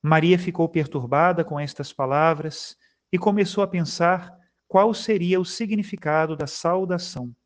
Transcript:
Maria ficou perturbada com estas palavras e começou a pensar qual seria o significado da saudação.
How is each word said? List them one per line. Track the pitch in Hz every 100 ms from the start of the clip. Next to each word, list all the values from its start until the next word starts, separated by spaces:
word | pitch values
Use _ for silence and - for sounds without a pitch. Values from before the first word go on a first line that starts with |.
Maria | 151 160 165 180
ficou | 180 170 165
perturbada | 165 147 143 123 139 175 170
com | 160 147
estas | 147 - 143
palavras | - 131 143 160 151 156 - - - _ _ _
e | 180
começou | 208 208 196 -
a | 196
pensar | 180 160 - 170 185 - - _ _ _
qual | 190 214
seria | 214 - 208 175 185
o | 180
significado | - 220 208 202 202 151 156 160 151
da | 143
saudação. | - 165 185 190 175 180 - 123 120